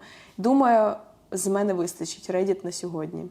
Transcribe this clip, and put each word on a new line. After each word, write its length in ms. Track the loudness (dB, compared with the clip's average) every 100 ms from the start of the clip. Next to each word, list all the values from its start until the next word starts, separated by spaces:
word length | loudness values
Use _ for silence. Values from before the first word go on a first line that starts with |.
| -16 -20 -18 -4
Думаю, 580 | 2 4 6 6 4 0 -10 _ _
з 140 | -6 -2
мене 260 | 0 0
вистачить 560 | 0 -2 -6 -10 -10 -4
Reddit 360 | 0 0 -2 -4
на 60 |
сьогодні. 540 | -8 -8 -8 -8 -8 -10